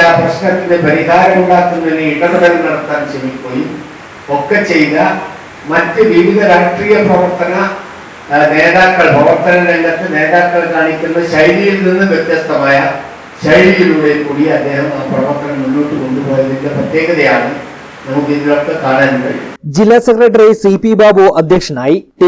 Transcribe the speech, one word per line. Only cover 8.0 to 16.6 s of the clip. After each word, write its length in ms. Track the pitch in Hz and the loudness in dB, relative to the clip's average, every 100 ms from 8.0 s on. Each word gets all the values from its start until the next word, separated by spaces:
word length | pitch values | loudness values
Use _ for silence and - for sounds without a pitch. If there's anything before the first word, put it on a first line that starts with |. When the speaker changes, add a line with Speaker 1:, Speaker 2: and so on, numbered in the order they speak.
| - - - | -20 -20 -4
Speaker 1:
ആ, 60 | 143 151 | 0 2
നേതാക്കൾ, 540 | 156 165 180 185 185 160 139 | 2 2 4 2 2 2 4
പ്രവർത്തന 400 | 151 170 170 175 175 | 2 2 2 2 2
രംഗത്ത് 340 | 175 165 165 180 156 | 0 -2 -2 -4 -2
നേതാക്കൾ 440 | 156 175 175 175 165 | 0 2 2 0 -2
കാണിക്കുന്ന 520 | 170 160 156 160 170 170 | -2 -2 -2 -4 -2 -2
ശൈലിയിൽ 440 | 156 175 190 202 190 185 | 2 2 2 0 0 0
നിന്ന് 180 | 185 196 | 0 0
വ്യത്യസ്തമായ 680 | 165 165 160 160 143 139 139 135 - - - - - | 0 0 -2 -2 -2 0 0 0 -4 -10 -16 -20 -8
ശൈലിയിലൂടെ 680 | 151 170 185 185 175 151 151 147 143 | 0 4 4 4 2 2 2 0 -2
കൂടി 200 | 143 156 143 | -2 0 0
അദ്ദേഹം 300 | 143 139 147 139 | -2 -4 -4 -6
ആ 40 | - | -6
പ്രവർത്തനം 460 | 131 135 143 143 139 | -4 -4 -4 -6 -6
മുന്നോട്ട് 300 | 131 139 147 147 | -2 -2 -2 -4
കൊണ്ടുപോയതിൻ്റെ 680 | 131 131 139 135 135 135 | -4 -4 -2 -2 -2 -4